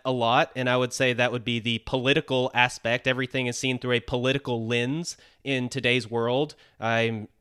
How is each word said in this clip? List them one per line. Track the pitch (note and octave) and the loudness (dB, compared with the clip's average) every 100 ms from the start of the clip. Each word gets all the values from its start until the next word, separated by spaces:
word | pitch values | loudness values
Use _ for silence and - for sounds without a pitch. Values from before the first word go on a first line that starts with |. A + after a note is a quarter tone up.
a | C3 | -2
lot, | B2+ A#2 B2+ - | 0 4 4 2
and | C3 B2 | 0 0
I | B2+ | 2
would | B2 | 0
say | - C3 | 0 0
that | A#2+ B2 | 2 0
would | A#2+ | 0
be | A2 A#2 | -2 -2
the | A2+ A2+ - | -2 -4 -2
political | C3 B2 C#3+ - C3 B2+ | -2 2 2 2 0 0
aspect. | A#2+ B2 - A2+ B2 B2+ | 2 2 2 -2 0 0
Everything | B2+ C3 C3+ B2 | 0 -2 -2 -2
is | A#2+ | -2
seen | C3 B2+ | -2 -2
through | B2+ | 0
a | A#2+ | 0
political | - B2+ B2+ C3+ - A#2+ A2+ | 0 -2 0 0 0 -2 0
lens, | A#2+ A#2+ D#3 E3+ - - _ | 0 0 -2 -6 -10 -16 _
in | - C3 B2 | -4 -2 -2
today's | C3+ A#2+ B2 G#2+ | -2 2 0 0
world. | A#2 A#2 B2+ D3+ - - - | -2 0 0 -2 -6 -20 -8
I'm, | A2+ A2+ A2+ A2 G#2 _ | -2 2 0 -2 -8 _